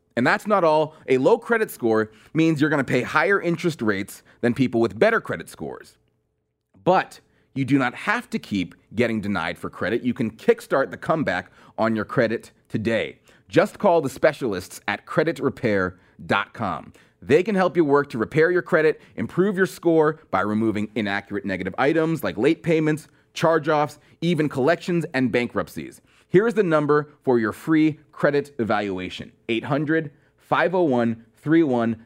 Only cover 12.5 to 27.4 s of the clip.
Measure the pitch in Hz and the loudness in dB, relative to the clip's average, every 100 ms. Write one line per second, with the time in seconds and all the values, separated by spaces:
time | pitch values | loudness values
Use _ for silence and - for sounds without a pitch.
12.5 | _ _ 117 104 110 73 - _ _ _ | _ _ -6 -2 -2 -4 -10 _ _ _
13.5 | - 202 - 208 170 135 - 160 147 131 | 2 2 0 2 2 0 0 0 0 -4
14.5 | 92 - - - 104 - - 156 165 135 | -6 -8 -10 -6 -6 -4 -2 0 -2 -4
15.5 | - 113 101 92 90 _ - - 107 101 | -2 -2 0 -2 -6 _ -20 -2 -2 -2
16.5 | - 107 76 - - _ _ 87 147 185 | -6 -6 -6 -10 -20 _ _ 2 2 2
17.5 | 190 180 175 151 143 139 120 104 156 165 | 0 0 2 2 2 0 -4 -2 2 2
18.5 | 180 170 165 156 147 - - 120 - 196 | 2 0 2 2 0 -8 -10 -6 0 0
19.5 | 185 180 - 170 160 151 151 _ 92 101 | 2 -2 0 2 4 2 -2 _ -2 0
20.5 | 107 110 104 104 - 104 101 - 101 98 | 0 0 0 -4 -4 -4 -4 -6 -8 -6
21.5 | 92 92 - 135 160 160 160 101 82 131 | -6 -6 -2 0 2 0 -2 -4 0 0
22.5 | 165 170 160 156 151 - _ _ - 170 | 0 0 0 0 -2 -6 _ _ -2 0
23.5 | 165 151 151 147 - _ _ 170 160 151 | 2 0 0 0 -6 _ _ -2 0 0
24.5 | 139 131 170 - 175 147 131 127 123 120 | 0 0 0 0 -2 -2 -2 0 0 -2
25.5 | 101 85 - 65 - _ _ _ 180 226 | -4 -6 -10 -14 -16 _ _ _ 2 4
26.5 | 214 185 156 147 147 147 _ - 123 | 2 2 2 2 0 0 _ 0 2